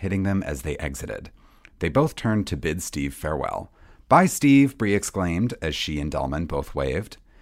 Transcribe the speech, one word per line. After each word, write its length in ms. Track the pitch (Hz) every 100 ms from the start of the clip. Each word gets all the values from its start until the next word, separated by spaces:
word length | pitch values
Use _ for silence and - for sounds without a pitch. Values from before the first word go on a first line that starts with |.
hitting 220 | 95 98
them 200 | 98 98
as 180 | - 69
they 160 | 78 71
exited. 540 | 76 67 - 50 - - _ _ - -
They 100 | -
both 260 | - 156 -
turned 300 | 113 107 98
to 100 | 69
bid 260 | 80 87
Steve 300 | - - 69 -
farewell. 560 | 76 76 - - - _ - - -
"Bye, 200 | 160 185
Steve," 500 | - 143 139 139 -
Bree 160 | 104
exclaimed 640 | 101 - 98 90 85 80 -
as 140 | 80 73
she 240 | - 73
and 120 | 73
Delman 340 | 69 67 71 80
both 300 | 71 - -
waved. 420 | 67 78 - - _ -